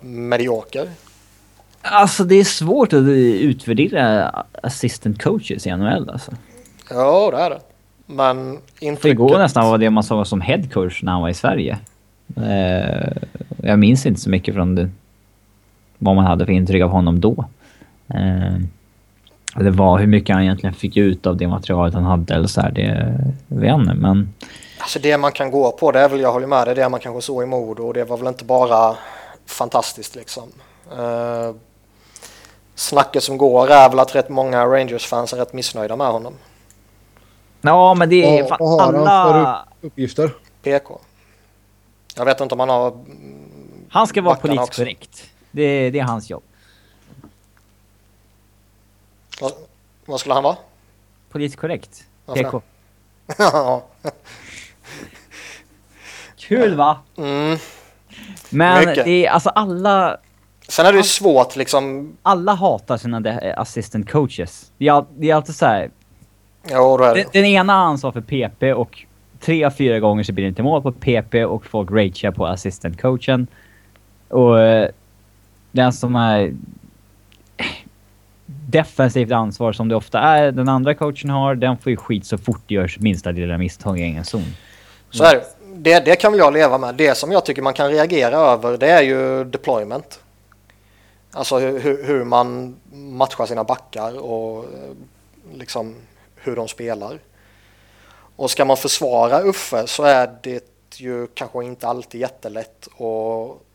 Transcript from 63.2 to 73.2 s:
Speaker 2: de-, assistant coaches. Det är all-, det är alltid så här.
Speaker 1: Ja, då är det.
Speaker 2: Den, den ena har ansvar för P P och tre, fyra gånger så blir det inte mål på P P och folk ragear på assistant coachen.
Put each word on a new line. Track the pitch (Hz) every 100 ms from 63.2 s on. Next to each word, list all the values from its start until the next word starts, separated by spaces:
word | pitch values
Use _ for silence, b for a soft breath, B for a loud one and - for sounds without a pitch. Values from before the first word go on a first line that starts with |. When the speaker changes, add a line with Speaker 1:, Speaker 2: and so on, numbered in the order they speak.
Speaker 2:
de-, | 110 113 92 -
assistant | 120 117 107 110 104
coaches. | 151 135 - 85 - - -
Det | 143
är |
all-, | 147 - -
det | 151
är |
alltid | 156 147
så | 156 139
här. | 104 67 _ _ _ _ _ _ _ -
Speaker 1:
Ja, | 131 131 131
då |
är | 123
det. | 143
Speaker 2:
Den, | 196
den | 196
ena | 202 196 190
har | 196
ansvar | 175 143 135
för | 117
P | - 135 110 -
P | 131
och | 120 120 - - _ _ -
tre, | - 160 147
fyra | 139 131 113
gånger | 107 107
så | 101
blir | 95
det | 98
inte | 92
mål | 131 156
på | 135
P | 123 - 117
P | - 117
och | 107 107 -
folk | 110 92
ragear | 107 98 90 104
på | 87 85
assistant | 92 98 - 85 85
coachen. | 131 127